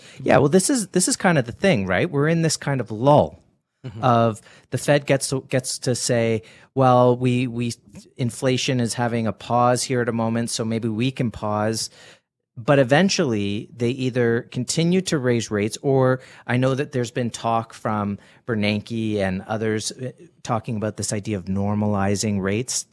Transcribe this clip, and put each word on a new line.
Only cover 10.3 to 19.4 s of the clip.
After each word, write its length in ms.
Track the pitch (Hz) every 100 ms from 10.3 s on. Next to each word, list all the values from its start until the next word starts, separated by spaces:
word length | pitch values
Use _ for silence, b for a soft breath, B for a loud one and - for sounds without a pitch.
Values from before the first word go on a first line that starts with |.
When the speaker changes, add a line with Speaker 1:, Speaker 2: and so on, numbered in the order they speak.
| 113 117
Speaker 1:
so 160 | - 113
maybe 220 | 113 113
we 240 | 107 127
can 180 | 131 123
pause." 640 | - 107 104 107 113 - B B B _ _ _ -
But 220 | 113 143
eventually, 920 | 123 139 190 - 151 110 101 101 - 117
they 140 | 120
either 540 | 131 127 123 117 117
continue 580 | - - 123 - 165 185
to 180 | 185 160
raise 320 | 127 120 107
rates, 260 | 104 107 -
or 400 | 147 135 127 127 B B B
I 80 | 123
know 180 | 131
that 200 | 131 147
there's 180 | 127 117
been 180 | - 120
talk 440 | - 117 113 113
from 440 | - 117 107 101 101 b b -
Bernanke 680 | 110 104 104 - 117 110 104
and 240 | 95 92